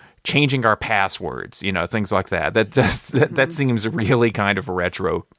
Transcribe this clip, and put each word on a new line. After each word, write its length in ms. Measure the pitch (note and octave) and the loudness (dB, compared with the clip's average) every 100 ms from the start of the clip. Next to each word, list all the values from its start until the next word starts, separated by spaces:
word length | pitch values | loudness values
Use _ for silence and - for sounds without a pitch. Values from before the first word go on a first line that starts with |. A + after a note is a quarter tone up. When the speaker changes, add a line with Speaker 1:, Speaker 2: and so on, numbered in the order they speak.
| - _ | -20 _
Speaker 1:
changing 400 | - D#3 D3 C3+ | -2 2 2 2
our 120 | A2+ G#2 | 2 0
passwords, 880 | - G#2+ G2 - E2+ B1 G1+ - | 0 0 0 -4 -8 -8 -10 -6
you 100 | G2 | -4
know, 140 | F#2 E2+ | -2 -2
things 260 | A2 F#2+ | -2 0
like 160 | G2 - | -2 0
that. 240 | F2 D#2 | -2 0
That 160 | A2 G#2 | 0 0
just, 420 | - G#2+ - - | 2 2 0 -2
<laughs> 0 | |
that, 220 | C3 D3+ | 0 2
that 140 | A#2 C3+ | 2 -2
Speaker 2:
Mm-hmm. 80 | D3+ | 0
Speaker 1:
seems 320 | C3+ A#2 A2 | 0 0 0
really 420 | D3+ G#2+ B2+ A#2 | -2 0 2 2
kind 280 | G#2 G2+ G2 | 2 2 2
of 100 | F2 | -2
retro. 580 | F2+ F2+ - F2+ E2+ - | -4 -4 -2 -2 -2 -6